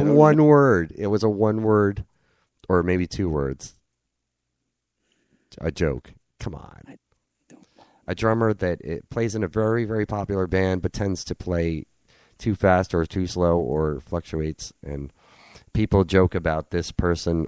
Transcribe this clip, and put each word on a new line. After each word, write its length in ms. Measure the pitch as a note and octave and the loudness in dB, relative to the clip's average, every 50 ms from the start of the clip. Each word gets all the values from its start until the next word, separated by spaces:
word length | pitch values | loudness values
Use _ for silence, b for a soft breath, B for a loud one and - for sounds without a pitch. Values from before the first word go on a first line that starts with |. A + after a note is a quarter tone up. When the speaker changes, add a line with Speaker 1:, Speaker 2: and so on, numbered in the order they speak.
| C#3 D3+ | 4 4
Speaker 1:
don't 60 | C#3+ | 6
Speaker 2:
one 220 | D3 D3+ D3+ D3+ D#3 | 6 6 6 6 6
Speaker 1:
know. 80 | D3+ | 6
Speaker 2:
word. 460 | D3+ D3+ C#3+ C#3+ C3+ A2 F2+ E2 D2+ - - | 6 8 6 6 6 4 2 2 -2 -4 -6
It 80 | G2 G2+ | -2 0
was 140 | G#2 G2+ | 0 0
a 80 | G#2+ A2 | 0 0
one 320 | G#2 G2 A2 G#2+ G#2+ A2 | 0 2 0 0 0 0
word 420 | A2 A2 G#2+ G#2 G#2 G2+ G2+ G#2 G2 - _ _ _ _ _ _ _ _ _ _ _ - | 2 2 4 4 4 2 0 -2 -8 -14 _ _ _ _ _ _ _ _ _ _ _ 0
or 140 | F#2 F2+ | 2 2
maybe 240 | E2+ F2+ F2+ F2+ F2+ | 2 2 0 0 0
two 240 | E2 - - G2 F2 | -2 -4 -4 -2 -2
words. 460 | D#2 D2 C#2 C2+ C2+ - - - _ _ _ _ _ _ _ _ _ _ _ _ _ _ _ _ _ _ _ _ _ _ _ _ _ _ _ _ _ _ _ _ _ _ _ _ - - | 0 -2 -2 -2 -4 -8 -12 -20 _ _ _ _ _ _ _ _ _ _ _ _ _ _ _ _ _ _ _ _ _ _ _ _ _ _ _ _ _ _ _ _ _ _ _ _ -14 -8
A 100 | - E2 | -8 -6
joke. 420 | D2 - F2+ D2+ C2 B1+ - - - _ _ _ _ - | -4 -2 -2 -2 -2 -4 -10 -16 -20 _ _ _ _ -12
Come 160 | - A2 E2 | -12 -12 -12
on. 260 | C2+ - - - - - - | -12 -18 -20 -20 -20 -20 -20
Speaker 1:
I 100 | - - _ _ _ _ _ _ _ _ _ _ | -20 -20 _ _ _ _ _ _ _ _ _ _
don't 120 | - - _ b b b | -20 -20 _ b b b
know. 60 | b b b b b - | b b b b b -10
Speaker 2:
A 80 | F2+ | -6
drummer 400 | - A2 A2+ A2 A2+ A#2 A2 G#2+ | -2 0 0 2 2 2 0 0
that 260 | G2 F#2+ F2+ E2+ - | -2 -2 -4 -4 -4
it 260 | - - E2 - - - | -6 -8 -10 -10 -10 -10
plays 240 | - A#2 A#2 A2+ G2+ | -6 -4 -4 -4 -4
in 80 | A2 G#2 | -4 -6
a 40 | E2 | -4
very, 380 | - A2 A2 A2 A2 A#2+ A#2 | -2 -2 -2 0 0 -2 -2
very 220 | G#2 A2 A2 G#2 - | -4 -4 -4 -4 -4
popular 400 | G#2+ G#2 G2 G2 G2+ F#2+ F#2 F2 | -4 -6 -6 -4 -2 -2 -2 0
band 340 | F2+ F#2 F#2+ F#2 F#2 F#2 | 0 0 2 2 0 0
but 120 | E2+ F#2 - | -2 -4 -4
tends 300 | - G#2 G2 F#2 E2+ - | -4 -4 -4 -4 -6 -6
to 100 | - F2 | -10 -10
play 500 | - - F2+ F2+ E2+ E2+ E2+ E2 D2+ - _ _ _ _ b b b b b b b | -10 -6 -4 -2 -2 -2 -2 -4 -6 -8 _ _ _ _ b b b b b b b
too 160 | - A#2 G2+ | -4 -4 -2
fast 400 | - - G2 F#2 F#2 F#2+ - - | 2 2 4 4 4 2 0 0
or 100 | E2+ E2 | -2 -2
too 220 | - - G2 F#2 F2 | -2 -2 -4 -4 -4
slow 320 | - F2+ F2+ E2+ E2+ F2 | -2 0 0 2 2 2
or 400 | D#2+ A#1+ C#2 D#2 D#2 D#2 D2+ C2+ | 0 -2 -2 -2 -2 -2 -4 -6
fluctuates. 720 | - - F2 F2 - - - D#2+ D#2 D#2 D#2 - - - - _ | -8 -8 -8 -8 -8 -6 -6 -6 -6 -6 -6 -10 -14 -18 -18 _
And 320 | - D2 D2 C#2+ C#2+ C#2 - b b b b b b b b b b b b | -14 -12 -10 -10 -10 -12 -16 b b b b b b b b b b b b
people 320 | - G#2+ - - G2 F#2+ | -2 0 2 2 2 2
joke 280 | E2 F#2+ F#2+ F#2 F2+ - | 4 4 4 4 2 0
about 380 | F2+ D#2 E2 D#2 D#2+ D#2+ - | -2 -4 -2 -4 -4 -4 -4
this 200 | - F2 E2 - | -4 -6 -6 -6
person 540 | - - F2+ F2 E2+ D#2+ - F2 E2 E2 D#2 | -4 -4 -2 -2 -2 -2 -2 -2 -2 -2 -2